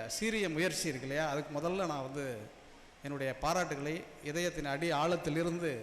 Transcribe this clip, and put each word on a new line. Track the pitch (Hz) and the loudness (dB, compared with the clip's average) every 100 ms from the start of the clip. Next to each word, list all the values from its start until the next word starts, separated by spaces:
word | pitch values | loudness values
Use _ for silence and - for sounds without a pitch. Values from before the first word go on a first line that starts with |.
| 113 | -4
சீரிய | - 220 220 190 | 0 2 2 2
முயற்சி | 156 180 - 170 | 4 2 2 0
இருக்கு | 131 131 | -2 0
இல்லையா, | 139 156 | 0 2
அதுக்கு | 143 147 | 0 0
முதல்ல | 147 165 190 175 | -2 0 2 0
நான் | 147 131 | 0 -2
வந்து | 139 139 113 110 - - - - - | -4 -4 -4 -8 -14 -20 -20 -20 -12
என்னுடைய | 143 143 135 123 | -6 -2 -2 0
பாராட்டுகளை | 147 180 170 143 143 165 - - | 2 2 2 0 -2 -4 -6 -10
இதயத்தின் | 147 156 175 160 147 | -4 0 0 0 -2
அடி | 139 170 | 0 2
ஆழத்திலிருந்து | 147 160 175 170 151 170 170 170 120 | 4 4 2 2 2 2 2 0 -2